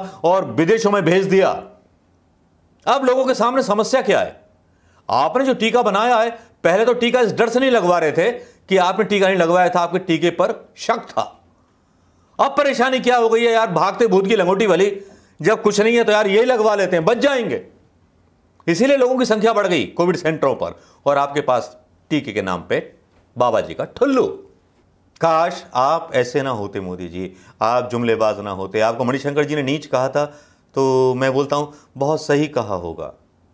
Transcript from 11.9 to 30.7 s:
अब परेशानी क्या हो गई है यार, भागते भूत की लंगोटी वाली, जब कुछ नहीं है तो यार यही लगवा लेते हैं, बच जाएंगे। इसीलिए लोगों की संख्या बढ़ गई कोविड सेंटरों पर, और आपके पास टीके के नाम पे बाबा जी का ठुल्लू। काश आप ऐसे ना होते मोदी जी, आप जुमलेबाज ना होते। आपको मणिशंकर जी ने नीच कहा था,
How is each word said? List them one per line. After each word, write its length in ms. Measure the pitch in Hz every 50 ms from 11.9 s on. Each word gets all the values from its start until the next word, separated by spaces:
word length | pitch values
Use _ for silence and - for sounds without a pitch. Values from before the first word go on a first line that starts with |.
| _ _ _ _ _ _ _ _ _ -
अब 160 | 240 269 277
परेशानी 440 | 285 285 277 240 - 247 262 262 247
क्या 160 | - 240 247
हो 120 | 240 226 226
गई 160 | 226 233 233
है 80 | 233
यार, 200 | 226 226 226 190
भागते 340 | 165 156 175 196 190 - 233
भूत 200 | 202 180 196 196
की 100 | 196 226
लंगोटी 300 | 190 175 180 196 190 226
वाली, 340 | 196 165 170 196 208 196 - - - - - _ _ _ -
जब 200 | 151 190 220 220
कुछ 180 | - 208 196 202
नहीं 160 | 208 226 240
है 80 | 233 226
तो 80 | 214
यार 140 | 208 214 214
यही 180 | 196 190 220 247
लगवा 300 | 254 247 220 214 220 208
लेते 220 | 202 185 185 180
हैं, 80 | 165 160
बच 120 | 208 247
जाएंगे। 500 | 214 254 285 269 240 220 160 117 - - - - _ _ _ _ _ _ _ _ _ _ _ _ _ _ _ _ _ _ 165
इसीलिए 280 | 170 170 254 277 285
लोगों 220 | 262 247 247 262 254
की 60 | 247
संख्या 280 | - 220 208 208 226
बढ़ 140 | 214 208 196
गई 200 | 180 175 135 90
कोविड 300 | - - - 175 180 170
सेंटरों 380 | - - 160 160 - 143 135 113
पर, 260 | - 90 85 - - - _ _ _ _
और 120 | 139 143 139
आपके 220 | 143 139 143 147
पास 380 | 139 131 123 113 - - - - _ _ _ _ _ -
टीके 220 | 156 143 - 117
के 100 | 101 107
नाम 200 | 95 95 90 87 - -
पे 260 | 120 160 - - - _ _ _ _ _ _ _ _ -
बाबा 220 | 120 120 110 98
जी 140 | 82 85 78
का 100 | - 151
ठुल्लू। 420 | - - - 247 285 262 247 110 95 - - - - _ _ _ _ _ _ _ _ _ _ _ _ _ -
काश 460 | 165 165 160 160 170 180 - - - - -
आप 360 | 127 131 143 160 165 165 - -
ऐसे 280 | 127 123 - - 143
ना 80 | 135 135
होते 300 | 120 104 101 98 98 98
मोदी 280 | 92 90 90 90 90 82
जी, 280 | 85 92 92 - - - - - _ _
आप 280 | 110 113 123 123 120 123
जुमलेबाज 500 | 120 117 120 117 110 107 110 107 98 101
ना 100 | 101 101
होते। 300 | 95 95 95 95 110 107
आपको 240 | 107 117 117 135 120
मणिशंकर 400 | 120 139 131 135 143 143 151 147
जी 120 | 143 151
ने 60 | 147
नीच 240 | 135 135 151 151 -
कहा 220 | - 135 127 131 131
था, 180 | - 147 147 147 - - - _ _ _ _ _